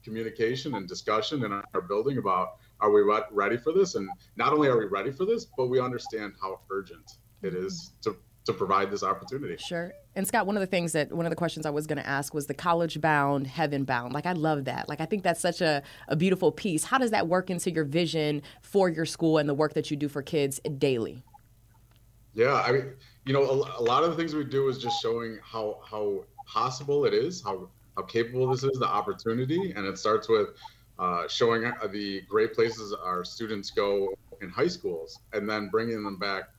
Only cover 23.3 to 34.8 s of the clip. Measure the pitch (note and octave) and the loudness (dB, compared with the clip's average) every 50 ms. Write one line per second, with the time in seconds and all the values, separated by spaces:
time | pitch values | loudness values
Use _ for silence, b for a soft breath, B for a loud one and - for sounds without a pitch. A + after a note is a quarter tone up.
23.3 | C3 C#3 C#3 B2+ C3+ C3+ - - - A#2+ A#2+ A#2 B2 C#3 D#3+ E3+ E3 E3 E3 D#3+ | 2 2 4 4 2 0 0 -2 -4 -2 2 2 4 4 4 2 2 0 -4 -2
24.3 | D3+ D3+ C#3+ A#2+ B2+ C3+ C#3 C3+ B2 G#2+ B2 A#2 A2 - - A2+ A2+ A#2 A#2 A2+ | -2 -4 -4 0 0 2 2 2 0 -2 -4 -4 -4 -2 -2 -2 -2 -2 -4 -8
25.3 | A2 G#2+ - - A2+ A2+ G#2+ G#2+ G#2 - - - G#2+ G#2+ G#2 G2+ G2 F#2+ F2+ - | -10 -12 -16 -10 -8 -6 -4 -4 -6 -8 -12 -10 -6 -4 -2 -2 -2 -4 -6 -12
26.3 | _ - - - - A2 A#2 B2+ C3 - C#3 C#3 C#3+ D3 C#3 A2 G2+ G#2+ B2+ E3+ | _ -20 -18 -4 -2 0 0 0 -2 -6 -2 0 2 2 4 4 4 2 0 0
27.3 | F3+ - - G#2 F#2+ F#2 F#2 - - _ - _ _ F#2+ F#2 - - A#2 A#2 A#2 | -4 -6 -6 -6 -6 -6 -10 -16 -20 _ -20 _ _ -10 -10 -2 -2 -2 -2 0
28.3 | B2 B2+ C3 B2+ C3 B2+ C3 C#3 C3+ C3 A#2 F#2+ G2 G#2 G#2 G#2 F#2+ - - A2+ | 0 0 2 2 0 0 0 -2 0 0 0 0 0 0 -2 -2 -6 -4 -4 -2
29.3 | A2+ A#2+ C3 C3 D#3+ F3+ G3 F3+ - G#2 G2 G2 F#2 - - G#2+ G#2+ G#2+ - - | -2 0 0 0 0 0 -2 -2 -4 -4 -4 -4 -4 -2 2 2 2 2 4 4
30.3 | A2+ G#2+ G2+ - B B B B B B B B - - F2+ F2+ F2+ F2 E2 - | 4 4 4 2 B B B B B B B B -8 -4 -2 -2 0 -2 -2 -4
31.3 | - - B2 A#2 A#2 A2+ A2+ A#2+ A#2+ - A2 G2+ F#2+ G#2 G#2 G2+ G2 F#2+ F#2 - | 0 2 4 4 4 2 0 -2 -4 -4 -6 -6 -6 -6 -6 -6 -6 -8 -8 0
32.3 | - G#2+ A2 A2 - - A2+ A#2 A2+ A2+ G#2+ G2+ G2+ - E2+ F#2 F#2 F2+ F2+ - | 2 2 2 4 4 2 2 2 2 -6 -8 -8 -8 -6 -4 -4 -2 -2 -4 -6
33.3 | - - A#2 G#2+ A2 G2+ G2 - - A2 G2+ G2+ G2+ G2+ G2 F#2+ G2 - _ - | -8 -8 -6 -6 -6 -6 -8 -2 -2 0 2 2 2 2 0 -2 -4 -8 _ -20
34.3 | - - G2 F2 F2+ A#2+ C#3+ F3+ F3+ - | -18 -14 -14 -8 0 0 0 0 0 -2